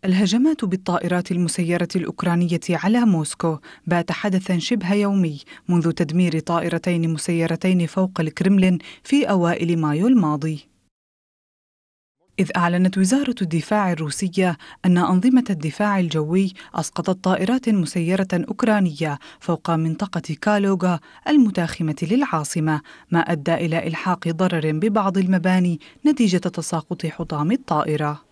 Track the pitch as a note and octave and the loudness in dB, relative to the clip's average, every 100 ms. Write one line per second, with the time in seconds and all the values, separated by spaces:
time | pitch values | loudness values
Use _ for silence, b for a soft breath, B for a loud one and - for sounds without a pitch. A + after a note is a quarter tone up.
0 | F#3+ F#3 G3+ A3 C#4+ D#4 G3+ F#3+ - F3 | 2 2 2 4 2 2 -2 -4 -2 -2
1 | F3 F3+ F3+ F3 F3 - E3+ F3 E3+ F#3+ | 0 -2 -2 -2 -2 -2 -2 -2 -2 -4
2 | D#3+ - F3+ E3+ F3 E3+ - E3+ F#3 A#3 | -6 -4 -2 0 0 -2 -2 -2 2 2
3 | A#3+ F3 D3+ - E3+ D#3 B B - F3 | 4 2 0 -4 -4 -4 B B -2 -2
4 | E3+ E3+ G#3 F#3+ F#3 F3+ D#3 A#3 F3+ G3+ | -2 -4 -2 -2 0 -4 -2 -4 0 0
5 | G3+ G3 E3+ C#3+ - B - F3 E3 D#3+ | 2 2 0 -2 -16 B -2 0 0 0
6 | D#3 E3 F3+ D#3+ D#3 E3+ E3 E3 F3 E3+ | -2 2 2 0 -2 -2 0 -2 -2 0
7 | E3 D#3 - E3+ E3 D#3+ F#3+ F#3 E3 - | 0 -2 -2 -2 0 0 0 2 0 0
8 | F#3 - D#3+ - F3 G3+ F#3 F3+ B B | -2 -2 -4 0 2 4 4 2 B B
9 | - C#4 - G3 F3 - E3+ E3+ D#3 D3 | 0 0 2 2 2 0 0 0 0 2
10 | G#3 B3+ E3 D3+ D#3+ D#3 - _ _ _ | 4 4 4 0 -4 -6 -12 _ _ _
11 | _ _ _ _ _ _ _ _ _ _ | _ _ _ _ _ _ _ _ _ _
12 | _ _ _ - F#3 - F3 F3 F#3 F#3+ | _ _ _ -2 -2 2 2 4 2 4
13 | F#3+ C4 C#4+ B3 F3+ E3 - G#3+ G3 E3+ | 2 2 0 -2 -2 -2 0 0 0 -2
14 | D#3 - F#3+ F3 F#3 D#3+ B B F#3 F3+ | -4 -4 -4 0 0 0 B B 2 4
15 | F3+ F#3 A3+ B3+ B3 F3+ D3+ - G#3 G3 | 4 2 4 4 2 -2 -4 -2 0 0
16 | F3 D#3 D3+ F3+ G3 F#3 B - D#3+ - | 0 -2 0 0 0 -4 B -8 -6 -6
17 | E3+ F#3 F#3 F#3 F#3+ B3+ B3+ G#3 D#3 F3+ | -4 -2 0 0 0 -2 0 0 0 -2
18 | E3 F#3+ F#3 F3+ E3 - A#3 G#3+ F#3 D3 | -2 0 0 -2 -4 -2 0 2 0 -2
19 | D#3+ C#3+ B B - E3 - E3 D#3+ D#3+ | -6 -6 B B -4 -4 0 0 0 -2
20 | G3+ E3+ - D#3 - G#3 G3 G3 F3+ E3+ | -4 -6 -8 -4 0 2 2 0 0 -2
21 | B B - D4+ A#3 F#3+ E3 - D#3+ D3 | B B 0 4 4 2 -4 -2 -4 -4
22 | D#3+ A#3+ C#4+ E3 D3 - D#3 D3+ B B | 0 0 0 -2 -2 -2 0 -2 B B
23 | B E3+ - E3 C#3+ E3 E3+ E3 - D#3+ | B 0 0 -2 0 -2 0 -2 -4 -6
24 | - F3+ E3+ E3 F#3 F3 D#3 D#3 G#3 G#3+ | -4 -2 -4 0 0 0 -2 0 0 0
25 | G3 F#3 F#3 F#3 F#3 F#3 F3+ E3 B B | 0 0 2 2 2 2 2 -2 B B
26 | D4+ D4 A3+ F3+ F3 F3 D#3+ E3+ - F3+ | 0 2 2 2 -2 -6 -6 -6 -6 -6
27 | E3 - D#3+ D3 D3+ B3+ - D#3 D3+ D3+ | -6 -8 -8 -2 0 -2 0 -2 0 -2
28 | D3+ D3 _ | -2 -6 _